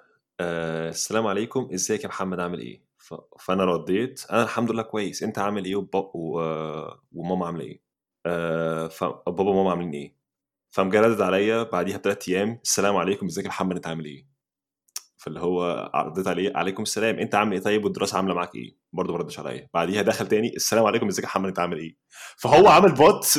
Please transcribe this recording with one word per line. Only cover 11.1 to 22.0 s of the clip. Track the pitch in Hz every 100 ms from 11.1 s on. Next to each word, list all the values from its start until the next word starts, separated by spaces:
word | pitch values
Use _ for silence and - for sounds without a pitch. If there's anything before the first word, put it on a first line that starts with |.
| 107
عليا | 92 95 104 113
بعديها | 113 90 90 101
بتلات | 98 104 -
أيام: | 92 107 120
"السلام | - - 98 98
عليكم، | 87 101 92
إزيك | 82 95
يا |
محمد، | - 95 90
أنت | 85
عامل | 82 76
إيه؟" | 69 - _ _ _ _ _ _ - - _
فاللي | - 80
هو | 87 90 87 65 - -
رديت | - 82 92
عليه: | 87 98 73
"عليكم | 90 98
السلام، | 107 107 113 87
أنت | 113 104
عامل | 107
إيه | 92
طيب، | 95 107 101
والدراسة | 95 98 95
عاملة | 95
معاك | 87 87 -
إيه؟" | 60 - _
برضه | 85 90
ما | 85
ردش | 80 -
عليا. | 71 62 -
بعديها | 85 85 104
دخل | 98 110 101
تاني: | 107 113 -
"السلام | - 110 107
عليكم، | 117 107
إزيك | 95 92
يا |
محمد، | 98 95
أنت | 92
عامل | 87 80
إيه؟" | 82 -